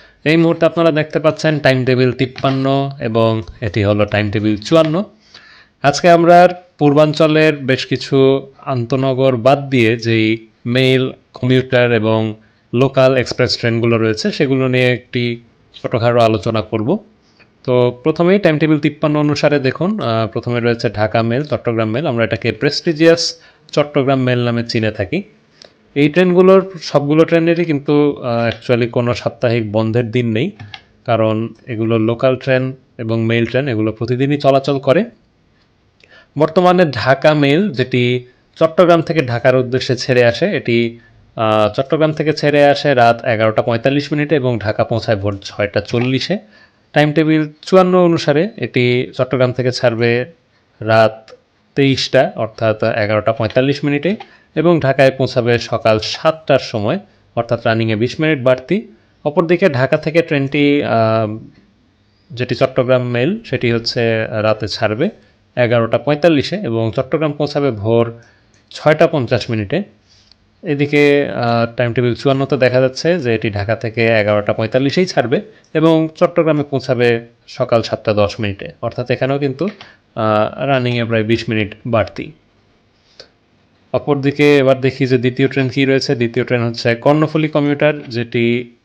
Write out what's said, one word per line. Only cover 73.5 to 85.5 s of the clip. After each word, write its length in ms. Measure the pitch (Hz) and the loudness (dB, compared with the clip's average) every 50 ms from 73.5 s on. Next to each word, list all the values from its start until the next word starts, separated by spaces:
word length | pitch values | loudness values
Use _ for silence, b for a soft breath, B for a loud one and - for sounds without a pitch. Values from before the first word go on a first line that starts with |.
| 98 104 98 101 113 | -4 -4 -4 -4 -4
থেকে 300 | - - 113 110 120 117 | -4 -4 -6 -2 0 2
এগারোটা 480 | 113 117 110 101 104 104 104 104 110 110 | 2 2 2 2 2 0 0 0 -2 -2
পঁয়তাল্লিশেই 520 | - 113 107 - 127 135 139 127 - 190 | -2 -2 -2 0 0 0 0 0 0 -2
ছাড়বে 360 | 180 - - - 113 127 196 208 - b b b b b | -2 0 -2 -2 0 -2 -4 -4 -6 b b b b b
এবং 360 | 160 156 165 165 160 160 156 156 | 0 2 2 2 2 0 -2 -4
চট্টগ্রামে 480 | - 180 165 - - 165 160 151 151 143 | -4 -6 -4 -2 -2 0 0 0 -2 -2
পৌঁছাবে 640 | 143 143 131 127 - 131 117 123 120 117 117 117 117 _ _ _ - | -4 -4 -6 -4 -2 -2 0 2 2 0 0 -4 -8 _ _ _ -14
সকাল 340 | - - 127 117 120 117 110 | -8 -6 -2 0 0 0 0
সাতটা 300 | - 113 - - 113 107 | 0 -6 -6 -2 -2 0
দশ 260 | 104 104 101 - - | 2 0 0 -2 -4
মিনিটে, 320 | 110 101 98 - - - - _ | -6 -6 -6 -8 -10 -16 -12 _
অর্থাৎ 300 | - 117 - - - - | -10 -8 -8 -6 -4 -4
এখানেও 280 | 127 - 135 131 139 143 | -4 -2 -2 -2 -2 -2
কিন্তু, 260 | 147 139 131 127 160 202 | -2 -4 -4 -4 -6 -6
আহ, 1000 | - - - - - _ _ _ - - 110 110 107 107 107 - - - 131 | -8 -10 -18 -20 -20 _ _ _ -8 -4 -2 0 2 2 0 0 -4 -6 -4
রানিংয়ে 400 | 135 139 131 123 123 120 120 117 | -2 0 0 0 -2 -2 -4 -4
প্রায় 180 | 110 113 110 107 | -2 -2 -2 0
বিশ 260 | 110 117 113 - - | 0 0 -2 -2 -2
মিনিট 260 | 113 107 107 101 - - - 127 | -4 -4 -4 -4 -8 -12 -8 -2
বাড়তি। 440 | 117 113 101 - - - - 151 156 _ _ _ _ _ _ _ _ _ _ _ _ _ b b b b b b b b _ _ _ _ _ _ _ _ _ _ - | -2 -2 -2 -2 -6 -14 -14 -14 -16 _ _ _ _ _ _ _ _ _ _ _ _ _ b b b b b b b b _ _ _ _ _ _ _ _ _ _ -8
অপরদিকে 640 | 123 - - 147 139 131 143 139 143 147 147 147 143 | -6 -4 -2 -4 -2 -2 -2 0 2 4 4 6 6
এবার 240 | 135 131 131 127 | 4 4 2 2
দেখি 240 | 127 120 - - 139 | 0 -2 -2 -2 -2
যে 120 | 127 131 123 | 0 0 0
দ্বিতীয় 300 | 117 127 123 - 135 | 0 0 0 0 -2
ট্রেন 220 | 131 | 0